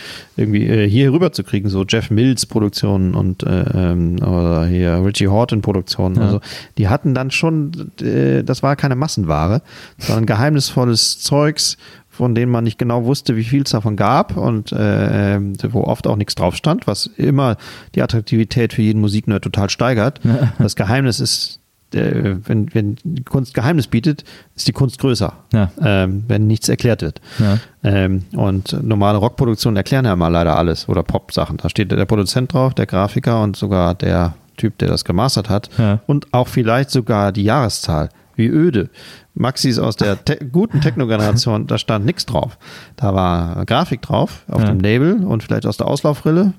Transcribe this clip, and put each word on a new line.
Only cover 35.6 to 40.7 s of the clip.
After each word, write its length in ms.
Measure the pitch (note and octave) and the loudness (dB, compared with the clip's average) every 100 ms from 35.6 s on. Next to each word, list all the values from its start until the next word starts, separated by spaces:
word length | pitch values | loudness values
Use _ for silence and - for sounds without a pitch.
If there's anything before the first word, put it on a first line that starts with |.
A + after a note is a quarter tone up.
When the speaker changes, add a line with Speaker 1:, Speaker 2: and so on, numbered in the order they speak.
| - - | -2 0
Speaker 2:
Ja. 220 | G#2+ G#2 - | 2 0 0
Speaker 1:
und 260 | C#3+ - | -2 0
auch 160 | B2+ B2 | -2 0
vielleicht 420 | C3+ A2 B2+ C3+ | 0 2 0 0
sogar 400 | C3 G#2+ G#2 G2+ | -2 0 0 0
die 120 | G2+ G2+ | 0 2
Jahreszahl, 640 | C#3+ A2 - - D#2 D#2 - _ - | 2 0 -2 -2 -2 -2 -8 _ -2
wie 120 | A#2 | 2
öde. 420 | D#3 F3 A#2 C3 - - - _ | 4 2 2 -2 -8 -20 -20 _
Maxis 460 | - B2 - C3 A2+ | -4 -4 0 0 0
aus 160 | A#2 - | -2 0
der 300 | G#2 G2 - | -2 0 -2
te-, 200 | D3+ C3+ | -4 -2
guten 300 | D#3+ A3 | 0 0